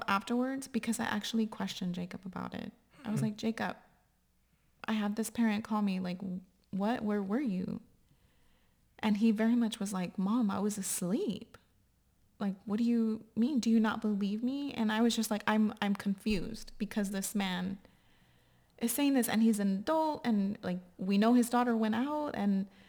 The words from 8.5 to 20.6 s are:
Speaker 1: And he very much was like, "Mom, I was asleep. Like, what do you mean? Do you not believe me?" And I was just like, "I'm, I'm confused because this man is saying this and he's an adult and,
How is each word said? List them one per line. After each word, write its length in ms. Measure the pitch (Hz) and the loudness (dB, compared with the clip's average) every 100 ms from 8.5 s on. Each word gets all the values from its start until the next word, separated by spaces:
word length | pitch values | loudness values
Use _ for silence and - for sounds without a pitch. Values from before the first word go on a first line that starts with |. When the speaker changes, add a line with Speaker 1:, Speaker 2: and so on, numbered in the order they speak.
| _ _ _ _ - | _ _ _ _ -4
Speaker 1:
And 180 | 214 208 | -2 4
he 140 | 226 | 4
very 240 | 208 226 240 | 4 4 2
much 240 | 226 - | 2 -2
was 140 | 196 | -4
like, 240 | 190 180 - | -4 -4 -2
"Mom, 320 | 190 240 214 | 0 2 0
I 100 | 196 | 0
was 180 | 208 202 | -2 -2
asleep. 760 | 190 - 175 233 392 175 - - _ _ _ _ _ _ _ _ | -4 -4 -2 0 -2 -4 -8 -20 _ _ _ _ _ _ _ _
Like, 160 | 202 190 - | -4 -4 -4
what 120 | 214 | 0
do 60 | |
you 400 | 233 233 220 220 - - | 2 4 2 -2 -6 0
mean? 240 | 240 285 | 2 2
Do 100 | 226 | 4
you 100 | 226 | 4
not 220 | 220 220 | 4 0
believe 420 | 214 202 202 214 | -2 0 0 -2
me?" 300 | 247 277 285 | -2 -2 -4
And 180 | - 214 | -2 0
I 100 | 220 | 4
was 140 | 233 226 | 4 4
just 140 | 220 | 0
like, 120 | 208 - | 0 2
"I'm, 260 | 214 214 - | 4 2 2
I'm 140 | 202 196 | -2 0
confused 760 | 202 196 214 196 - - - - | -2 -2 0 -2 -2 -8 -12 -8
because 320 | 208 220 196 | -6 -2 -2
this 240 | 196 185 208 | -2 -4 -2
man 420 | 196 180 185 196 - _ _ _ _ _ _ _ _ - | -2 -2 -4 -6 -12 _ _ _ _ _ _ _ _ -6
is 120 | 233 | -4
saying 220 | - 285 | 2 4
this 160 | 269 233 | 4 2
and 120 | 214 | 4
he's 160 | 226 208 | 4 4
an 160 | 202 190 | 2 0
adult 500 | 220 320 311 302 240 | 2 2 2 0 0
and, 320 | 214 196 - | 2 0 -2